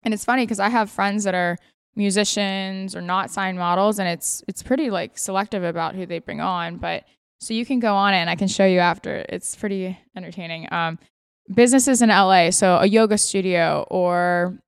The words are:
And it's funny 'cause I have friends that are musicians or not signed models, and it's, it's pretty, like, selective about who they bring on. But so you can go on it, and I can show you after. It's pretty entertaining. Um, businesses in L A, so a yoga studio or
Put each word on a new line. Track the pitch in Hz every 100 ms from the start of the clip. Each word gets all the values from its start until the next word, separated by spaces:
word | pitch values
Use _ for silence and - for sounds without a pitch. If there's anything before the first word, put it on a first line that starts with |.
And | -
it's | 214
funny | - 254 233
'cause | 208
I | 202
have | 240 208
friends | - 196 208
that | 202
are | 180 175 175 _ _ _ - 202
musicians | 190 208 - 196 190 190 190 190 -
or |
not | 175 185 190
signed | - 190 180
models, | 175 175 208 208
and | 185
it's, | 170 - - -
it's | -
pretty, | - 269 294
like, | 196 - -
selective | - 190 208 208
about | 175 165 165
who | 190 180
they | 170
bring | - 147
on. | 170 180 170 175
But | 170 165 _ _ _ _
so | -
you | 226
can | 233 262
go | 226
on | 202 202
it, | 190
and | 170
I | 170
can | 196
show | - 196
you | 180
after. | 175 170 - - -
It's | 175 - -
pretty | 208 196 185 185 _ -
entertaining. | 170 170 170 165 160
Um, | 175 165 165 _ _ _ _ _
businesses | 190 240 262 269 247
in | 233
L | 196 190
A, | 185 170
so | 185 190 175
a | 196
yoga | 220 220 208
studio | - 196 185 175 165 147 -
or | 185 180 175 175 175 175 180